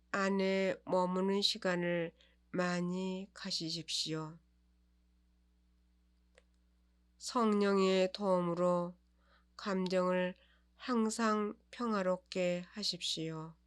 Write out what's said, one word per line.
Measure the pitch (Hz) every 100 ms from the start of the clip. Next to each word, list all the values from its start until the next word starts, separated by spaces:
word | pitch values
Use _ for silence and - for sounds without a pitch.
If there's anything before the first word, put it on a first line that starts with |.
| _
안에 | 202 190 196 190 190 190 -
머무는 | - 185 180 185 190 196
시간을 | 202 220 190 175 175 175 165 - - _ _
많이 | 180 180 180 175 185 185 185 196
가지십시오. | - 190 - 160 165 156 - 151 156 156 170 _ _ _ _ _ _ _ _ _ _ _ _ _ _ _ _ _ _ _ _ _ _ _ _ _ _ _ _
성령의 | - 247 220 208 202 196 190 190 185
도움으로 | - 202 180 175 170 180 175 175 - _ _ _ _ _ -
감정을 | 214 190 185 185 180 185 180 - _ _ _ _
항상 | - 233 220 214 220 214 208 - _
평화롭게 | - 240 208 185 185 - 190 180 175 175
하십시오. | 208 196 175 - 170 160 160 160 160